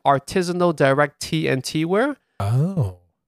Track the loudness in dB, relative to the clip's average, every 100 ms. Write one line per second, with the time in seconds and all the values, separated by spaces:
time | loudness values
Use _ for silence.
0 | 0 0 0 -2 -2 0 0 2 2 4
1 | 0 -2 -4 -2 0 -2 -2 -4 -2 0
2 | 0 -4 _ -6 -2 0 0 0 -4 -6
3 | _ _